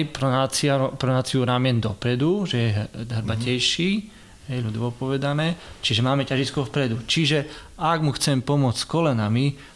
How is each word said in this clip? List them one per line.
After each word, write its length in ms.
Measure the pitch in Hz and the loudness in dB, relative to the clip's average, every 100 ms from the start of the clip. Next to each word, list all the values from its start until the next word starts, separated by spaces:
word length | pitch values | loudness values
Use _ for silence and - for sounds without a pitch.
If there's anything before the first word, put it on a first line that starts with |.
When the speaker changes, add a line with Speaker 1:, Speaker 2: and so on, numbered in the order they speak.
| 151 | 0
Speaker 1:
pronácia-, 800 | - 135 127 131 - 147 139 131 | -2 0 2 0 0 2 2 0
pronáciu 500 | 135 127 127 127 135 | 0 0 0 0 0
ramien 360 | 123 123 131 120 | 2 2 2 2
dopredu, 640 | 107 95 120 123 151 202 | 0 -2 -2 2 2 2
že 120 | 185 123 | 0 0
je 140 | 117 | 2
hr-, 180 | 104 107 117 117 113 | 0 -4 -8 -6 -4
hrbatejší, 760 | 113 113 123 123 120 - 180 | -2 -2 0 0 0 0 0
Speaker 2:
Mhm. 140 | 214 202 - - - - | 0 -4 -14 -20 -16 -6
Speaker 1:
hej, 120 | 127 | -4
ľudovo 260 | 110 110 120 | -2 -2 -4
povedané, 600 | 120 131 135 143 147 160 175 - - | -4 -2 -2 0 0 -2 -4 -10 -8
čiže 200 | - 113 | -2 2
máme 220 | 127 139 | 2 2
ťažisko 400 | 131 131 139 - | 0 0 0 -2
vpredu. 380 | 127 147 127 113 | -2 0 0 -2
Čiže 460 | - 165 147 151 147 - - - | -2 0 2 2 -2 -10 -18 -4
ak 220 | 160 165 | 0 2
mu 100 | 151 | 0
chcem 260 | 139 - 131 | 0 0 0
pomôcť 380 | 120 147 131 120 | 2 2 2 0
s 80 | - | -2
kolenami, 720 | 160 160 117 104 117 139 139 - | 0 2 2 2 2 0 -2 -12